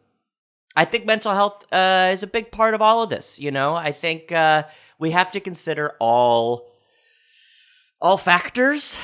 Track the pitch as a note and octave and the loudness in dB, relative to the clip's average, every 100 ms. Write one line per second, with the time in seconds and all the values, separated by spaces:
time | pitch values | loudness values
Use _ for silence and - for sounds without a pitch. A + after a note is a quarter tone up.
0 | _ _ _ _ _ _ _ D#3 E3+ A#3 | _ _ _ _ _ _ _ -2 -2 -2
1 | G#3 A3 G#3+ G3 G3+ - - F#3 F#3 F#3 | -2 -2 0 0 0 -2 -4 0 2 2
2 | F#3 F#3+ G3 A3+ A3+ - A3+ G#3+ G#3+ A#3 | 2 0 -4 -6 -8 0 0 4 2 2
3 | A3 C3 - - C#3+ C3+ C#3 E3+ D3+ D3 | 0 -6 -10 -10 -6 -2 -2 -2 -6 -6
4 | E3 D#3+ D#3+ E3 D#3 D#3 D3+ - _ - | -6 -6 -4 2 4 2 0 -16 _ -6
5 | D#3+ F3 F#3 G3 G3 F3 E3 D3+ D3 - | -2 0 0 -4 -10 -10 -6 -4 -4 -2
6 | A2+ A#2+ A#2+ A#2 A#2 A#2+ - _ _ _ | 2 4 4 2 0 -4 -8 _ _ _
7 | _ _ _ - - - - - _ - | _ _ _ -20 -20 -20 -20 -20 _ -2
8 | E3+ G3 F3+ F3 - B3 C4+ D4 - - | 0 2 2 0 0 0 0 0 -4 -6